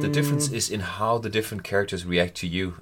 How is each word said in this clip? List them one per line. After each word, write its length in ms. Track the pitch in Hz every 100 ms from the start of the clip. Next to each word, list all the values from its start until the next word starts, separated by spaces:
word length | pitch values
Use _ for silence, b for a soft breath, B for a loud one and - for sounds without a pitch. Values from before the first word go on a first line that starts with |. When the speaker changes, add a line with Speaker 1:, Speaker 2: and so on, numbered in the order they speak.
Speaker 1:
the 80 | 147
difference 400 | 147 143 143 143
Speaker 2:
Mm. 40 |
Speaker 1:
is 160 | 117 -
in 120 | 104
how 360 | 90 - 110 117
the 120 | 110
different 340 | 107 107 101
characters 420 | - 98 98 92 87
react 300 | 87 90 -
to 80 | 87
you, 340 | 90 92 85